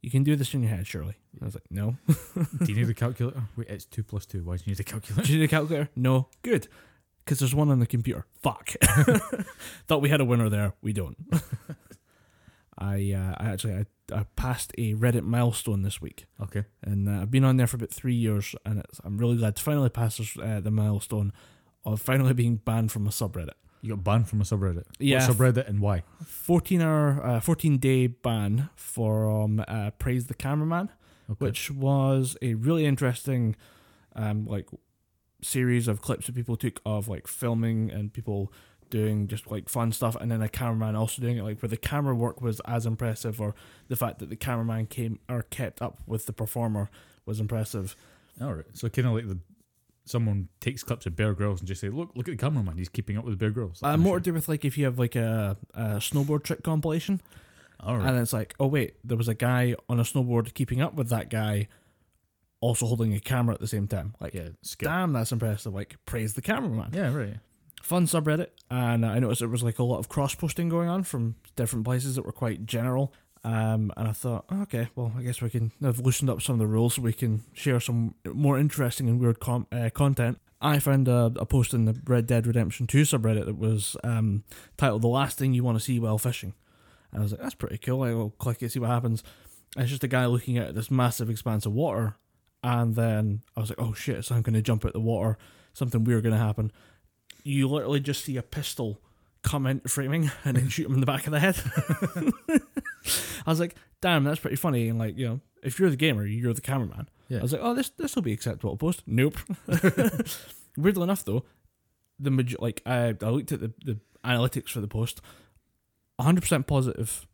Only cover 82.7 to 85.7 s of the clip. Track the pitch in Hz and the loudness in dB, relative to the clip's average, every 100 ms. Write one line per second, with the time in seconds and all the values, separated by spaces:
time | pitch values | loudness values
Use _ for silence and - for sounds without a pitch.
82.7 | - 120 139 151 135 110 107 - 107 110 | -2 2 4 4 4 2 0 0 -2 0
83.7 | 110 101 - - 117 110 101 - - - | 0 0 -4 -2 0 2 0 -4 -20 -20
84.7 | - 139 110 117 123 135 - 135 123 123 | 0 2 4 2 2 0 0 2 2 2